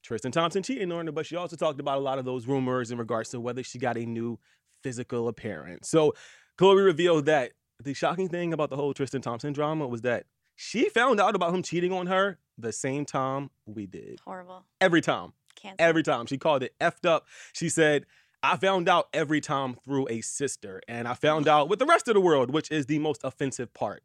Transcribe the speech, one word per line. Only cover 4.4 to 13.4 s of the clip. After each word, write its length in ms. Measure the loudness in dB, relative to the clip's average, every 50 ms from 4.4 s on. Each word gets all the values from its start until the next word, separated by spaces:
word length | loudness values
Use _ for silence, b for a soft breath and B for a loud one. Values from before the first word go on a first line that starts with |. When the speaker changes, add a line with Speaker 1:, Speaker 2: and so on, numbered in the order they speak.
| _ _ _ _ _ _ _ _
Speaker 1:
physical 460 | _ -8 -8 -8 -8 _ -4 -2 -2 -2
appearance. 600 | -4 -6 -8 -8 -8 -8 -10 -14 -16 -14 -8 2
So 240 | 4 4 4 4 B B B B B B B B B 6
Khloe 260 | 8 8 8 8 6
revealed 400 | 6 4 4 4 4 4 4 4
that 280 | 4 2 2 2 -2 _ _ _ _ _ _
the 120 | -10 -8 -6
shocking 340 | -2 -2 -2 0 -2 -4 -4
thing 240 | -4 -4 -4 -2
about 160 | -2 -2 -2 -2
the 80 | -2
whole 160 | -2 -2 -2
Tristan 300 | -2 -2 -4 -4 -4 -6
Thompson 320 | -4 -4 -6 -4 -6 -6 -4
drama 340 | -2 -2 -2 -2 -4 -4 -4
was 140 | -6 -4
that 240 | -2 -2 -2 -2 -4 _ _ _ _ _ _
she 340 | -18 -16 -6 -2 0 0 2
found 300 | 2 2 4 4 4 4
out 140 | 4 2 2
about 200 | 0 0 0 0
him 80 | -2
cheating 280 | -4 -2 -2 -2 0 0
on 180 | -2 -2 -2 0
her 300 | 0 2 0 0 -2 _ _ _ _ -8
the 120 | -8 -8
same 360 | -6 -4 -4 -4 -4 -4 -6
time 420 | -4 -4 -2 -2 -2 -4 -4